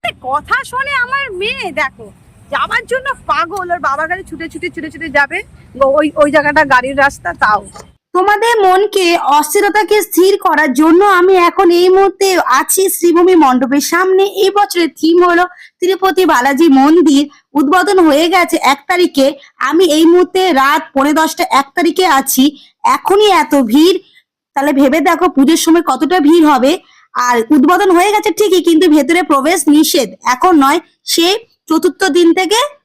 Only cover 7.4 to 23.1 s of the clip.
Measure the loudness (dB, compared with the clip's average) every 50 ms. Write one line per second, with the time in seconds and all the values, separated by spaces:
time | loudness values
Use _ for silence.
7.4 | -2 0 0 -2 -4 -10 -20 -20 -20 -20 _ _ _ _ -4 -2 0 0 0 0
8.4 | 0 0 0 0 2 2 2 0 0 -2 -2 -2 0 0 -2 -2 -2 0 0 0
9.4 | -2 0 -2 -2 -2 0 0 -2 0 0 0 -2 -2 -2 0 0 2 2 0 0
10.4 | -2 -2 0 0 0 0 0 0 2 4 4 4 4 2 2 2 2 2 4 4
11.4 | 2 2 2 2 2 2 2 4 2 4 4 4 2 0 0 _ -2 0 0 -2
12.4 | 0 0 -2 -2 -2 -2 -2 -2 -2 -2 -2 0 0 0 2 2 2 4 4 4
13.4 | 4 2 2 0 -2 -2 -2 -4 -2 -2 -2 -2 0 0 2 0 0 0 -2 -2
14.4 | -2 0 0 0 -2 -2 -2 -4 -4 -4 _ -4 -2 2 2 2 2 2 2 0
15.4 | 0 -2 -6 -20 -20 -20 _ _ -4 -4 -2 0 -2 -2 0 0 0 2 0 0
16.4 | 0 0 0 2 4 4 4 4 4 4 4 4 4 4 2 2 0 -2 _ _
17.4 | _ _ _ -2 0 2 2 0 2 2 2 2 2 4 2 2 0 2 0 0
18.4 | 0 0 -2 -2 0 -2 -2 -2 _ -4 -2 0 0 0 0 0 0 0 -2 -6
19.4 | -20 _ _ _ -6 -2 0 2 2 2 2 2 4 4 4 2 2 0 -2 -2
20.4 | -2 0 0 0 0 0 0 -2 -4 -4 _ -2 0 0 0 0 -2 -2 -4 -6
21.4 | -6 -2 -2 -2 -2 -2 _ -2 -2 -2 0 0 0 0 0 0 -2 -2 -2 0
22.4 | 0 0 -2 -6 -20 _ _ _ -2 -2 -2 -2 -2 0